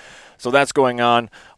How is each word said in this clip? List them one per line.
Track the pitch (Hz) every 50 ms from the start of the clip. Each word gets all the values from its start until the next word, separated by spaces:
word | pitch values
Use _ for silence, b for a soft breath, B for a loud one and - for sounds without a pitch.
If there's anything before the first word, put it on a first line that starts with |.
| B B B B B B B
So | B - 123
that's | 123 139 139 -
going | - 147 135 127 123 120
on. | 120 120 120 120 117 110 B B B B B